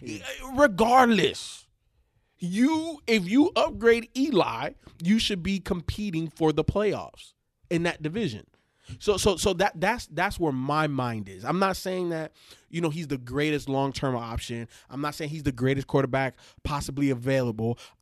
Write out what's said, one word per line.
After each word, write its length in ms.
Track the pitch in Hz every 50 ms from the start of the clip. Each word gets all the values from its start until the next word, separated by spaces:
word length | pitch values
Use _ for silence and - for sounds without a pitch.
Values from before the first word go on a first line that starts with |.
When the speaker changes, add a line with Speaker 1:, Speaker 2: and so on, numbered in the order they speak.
| -
Speaker 1:
Yeah. 140 | - 107 101
Speaker 2:
E-, 40 | - 269 269 277 - 269 262
regardless, 1120 | 247 294 277 196 175 220 233 247 262 254 240 233 196 165 127 87 - - - - - - _ _ _ _ _ _ _ _ _ _ _ _ _ _ -
you, 600 | - 170 180 208 247 285 320 320 320 330 320 285 -
if 200 | - 233 220 175 175
you 220 | 208 269 294 370 -
upgrade 520 | 233 269 320 269 202 214 233 233 233 220 - -
Eli, 540 | 254 269 320 269 180 143 117 113 113 131 160 - - - - - - 165
you 160 | 175 214 226
should 240 | - - 208 185 160
be 160 | 185 196 190
competing 680 | 165 - 196 175 156 - - - 208 202 170 160 165 156
for 240 | - - 160 156 156
the 100 | 151 -
playoffs 680 | - - 196 214 208 165 117 87 65 - - - - _ _ _ _ _ _ _ -
in 120 | 175 165 170
that 180 | 175 156 - 151
division. 440 | 151 160 220 226 156 107 104 - _ _ _ _ _ _ _ _ - - -
So, 180 | - - 208
so, 200 | 180 - 220 190
so 160 | 156 - 208 190
that, 260 | 170 190 202 - 165
that's, 260 | 160 196 233 240 - -
that's 300 | 151 147 180 202 202 -
where 120 | 175 156 135
my 340 | 127 127 139 147 156 156
mind 420 | 151 143 131 127 123 113 110 101 95
is. 160 | 95 90 104
I'm 140 | 131 151 180
not 180 | 196 190 185
saying 340 | 180 - 190 185 185 180 170
that, 220 | 170 160 160 156 _ _ - - - - _ _
you 120 | - 165
know, 100 | 170 165
he's 180 | 143 165 165 139
the 80 | 143
greatest 520 | 131 123 120 127 143 147 151 151 143 117 139
long-term 480 | 135 135 139 139 131 - - 135 127
option. 520 | 117 117 113 113 120 - - 120 117 117 113 - - - -
I'm 100 | - 135
not 140 | 147 147 143
saying 160 | - 160 147
he's 140 | 156 160 143
the 80 | 147 127
greatest 340 | 117 123 131 135 139 135
quarterback 500 | - - 151 135 127 120 135 135 131 - _ - - - _ -
possibly 460 | - 151 143 - - 139 135 143 139
available. 680 | 131 120 120 131 135 135 127 120 110 110 113 117 120 - - - _ _